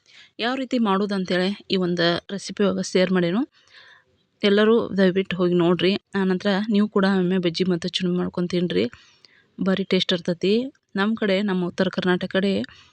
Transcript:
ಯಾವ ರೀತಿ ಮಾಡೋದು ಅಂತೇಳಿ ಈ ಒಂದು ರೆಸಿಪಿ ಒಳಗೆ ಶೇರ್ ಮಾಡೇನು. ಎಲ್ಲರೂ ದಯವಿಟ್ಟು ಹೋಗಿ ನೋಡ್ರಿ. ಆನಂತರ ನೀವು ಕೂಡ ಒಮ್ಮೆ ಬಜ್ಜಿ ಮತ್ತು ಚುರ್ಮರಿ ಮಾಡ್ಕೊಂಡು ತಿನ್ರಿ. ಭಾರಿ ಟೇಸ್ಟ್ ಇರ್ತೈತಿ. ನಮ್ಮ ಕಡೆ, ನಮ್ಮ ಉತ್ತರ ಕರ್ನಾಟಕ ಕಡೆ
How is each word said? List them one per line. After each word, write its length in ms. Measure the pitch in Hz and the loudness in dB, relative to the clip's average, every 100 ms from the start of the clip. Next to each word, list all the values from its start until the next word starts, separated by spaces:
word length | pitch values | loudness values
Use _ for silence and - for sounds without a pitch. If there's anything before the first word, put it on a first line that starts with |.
| _ - - - | _ -20 -20 -8
ಯಾವ 160 | 220 262 | -4 -4
ರೀತಿ 220 | 254 254 | -2 0
ಮಾಡೋದು 380 | 220 190 202 202 | 2 0 0 -2
ಅಂತೇಳಿ 500 | 185 180 185 202 - | -2 0 0 -4 -4
ಈ 40 | 190 | -2
ಒಂದು 320 | 180 175 170 170 - | 0 0 0 0 -4
ರೆಸಿಪಿ 320 | 196 - 196 | -10 -8 -2
ಒಳಗೆ 200 | 202 190 | 0 0
ಶೇರ್ 280 | 185 185 180 | 0 0 2
ಮಾಡೇನು. 300 | 185 175 196 294 _ _ - - - _ _ _ _ | 2 2 0 -4 _ _ -20 -20 -20 _ _ _ _
ಎಲ್ಲರೂ 460 | 208 202 214 226 - | 2 4 4 4 2
ದಯವಿಟ್ಟು 480 | 190 190 190 196 175 | 2 2 2 -2 0
ಹೋಗಿ 160 | 180 | 2
ನೋಡ್ರಿ. 400 | 175 170 170 175 208 _ 196 | 4 2 2 2 0 _ -2
ಆನಂತರ 320 | 190 185 202 190 220 | 0 0 0 0 0
ನೀವು 180 | 202 208 | 0 2
ಕೂಡ 180 | 208 190 196 | 2 2 2
ಒಮ್ಮೆ 200 | 180 185 | 2 0
ಬಜ್ಜಿ 260 | 175 165 | 0 -2
ಮತ್ತು 240 | 185 170 180 | -2 -2 -2
ಚುರ್ಮರಿ 300 | - 185 180 | -4 -2 -2
ಮಾಡ್ಕೊಂಡು 320 | 180 - 180 | -4 -4 -4
ತಿನ್ರಿ. 360 | 175 175 175 240 - _ _ _ _ _ - | -2 -2 -2 -2 -6 _ _ _ _ _ -6
ಭಾರಿ 260 | 185 185 | -2 -2
ಟೇಸ್ಟ್ 300 | 190 185 - | 0 -2 0
ಇರ್ತೈತಿ. 400 | 180 170 170 180 220 262 - _ 196 | -2 -4 -2 0 0 -2 -10 _ -4
ನಮ್ಮ 160 | 208 226 | -2 -2
ಕಡೆ, 260 | 208 190 | 0 0
ನಮ್ಮ 240 | 208 185 175 | 0 -2 -2
ಉತ್ತರ 220 | - 185 | -2 -4
ಕರ್ನಾಟಕ 400 | - 180 180 190 | -2 0 0 -2
ಕಡೆ 220 | - 196 196 240 - - | -2 0 -2 -4 -12 -20